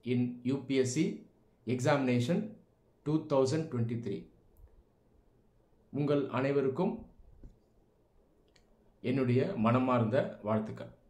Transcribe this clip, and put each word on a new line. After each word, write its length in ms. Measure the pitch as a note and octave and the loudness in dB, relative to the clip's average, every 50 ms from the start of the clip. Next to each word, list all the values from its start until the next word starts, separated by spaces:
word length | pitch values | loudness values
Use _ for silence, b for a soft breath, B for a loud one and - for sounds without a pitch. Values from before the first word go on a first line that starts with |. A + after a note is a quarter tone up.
| _ | _
in 340 | A#2 B2+ B2 B2 B2 - - - | 0 0 0 0 0 -4 -4 -2
U 120 | B2 C#3 C3+ - | -2 -2 -2 -2
P 120 | - C3+ C3 | 0 2 2
S 120 | B2 A#2+ A#2+ | 2 2 2
C 80 | D3+ F3 - - - - - _ _ _ _ _ _ _ | 0 0 0 -2 -8 -14 -20 _ _ _ _ _ _ _
examination 680 | A2+ B2+ B2+ B2 D#3 D3 C#3 C3+ B2+ B2 A#2+ A#2+ C3+ F3 G#3+ A3 - - - _ _ _ _ _ _ _ _ _ | -4 -2 0 2 2 2 2 2 2 2 2 2 0 0 -2 -2 -6 -12 -18 _ _ _ _ _ _ _ _ _
two 120 | C#3+ D3+ D#3 - | -2 -2 -2 0
thousand 380 | - D3 C3+ C3 C3+ D3+ D#3+ D#3 - | 2 2 2 4 4 2 -2 -2 -4
twenty-three. 520 | B2 A#2+ A#2 A#2+ A#2+ A2 - G2 G2 - - - _ _ _ _ _ - - - - - _ _ _ _ _ _ _ _ _ _ _ _ _ _ _ _ _ _ _ _ _ _ - | -4 -4 -4 -2 -4 -6 -6 -6 -8 -8 -10 -16 _ _ _ _ _ -20 -20 -20 -20 -20 _ _ _ _ _ _ _ _ _ _ _ _ _ _ _ _ _ _ _ _ _ _ -4
உங்கள் 340 | C3+ D3 C#3+ D3 C#3+ C3+ - | -4 0 0 2 0 0 -2
அனைவருக்கும் 640 | A2 B2 C3+ C#3 C#3+ C#3+ C3 B2 - - F#3 A3+ - - - - - - - - - - - - - _ _ _ _ _ _ _ _ _ _ _ _ _ _ _ _ _ _ _ _ - _ _ _ _ _ _ _ _ - | -2 -2 -2 0 0 2 0 0 0 0 -2 -2 -2 -6 -12 -18 -20 -20 -20 -20 -20 -20 -20 -20 -20 _ _ _ _ _ _ _ _ _ _ _ _ _ _ _ _ _ _ _ _ -20 _ _ _ _ _ _ _ _ -4
என்னுடைய 500 | B2 C3 C#3 C3 A#2+ A#2+ B2 - - - | -2 0 2 2 2 2 2 2 0 0
மனமார்ந்த 840 | A2+ G#2+ A2+ A#2+ B2+ B2+ B2+ B2 A#2+ A2+ G#2+ A#2+ C#3+ G3+ - - - G2+ | 2 2 4 4 4 4 4 4 2 2 2 2 0 0 0 -6 -8 -4
வாழ்த்துக்கள். 480 | G#2 A2 A2 G#2+ - A#2 - - - - _ _ | -2 0 0 -2 -4 -10 -12 -14 -16 -16 _ _